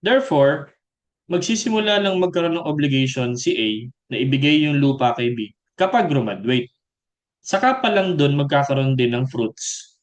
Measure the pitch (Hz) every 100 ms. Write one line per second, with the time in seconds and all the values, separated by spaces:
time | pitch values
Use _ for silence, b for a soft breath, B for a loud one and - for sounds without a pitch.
0 | 190 262 269 147 139 143 - _ _ _
1 | _ _ _ 175 175 220 - 220 214 208
2 | 202 185 180 175 170 165 151 147 143 135
3 | 131 131 123 123 147 175 110 110 123 -
4 | _ 120 135 135 143 151 151 143 139 135
5 | 123 120 120 120 104 _ _ _ 185 240
6 | 185 139 110 98 104 127 123 _ _ _
7 | _ _ _ _ - 196 254 254 226 202
8 | 190 165 143 143 143 143 139 135 135 131
9 | 123 120 131 120 110 - - - - _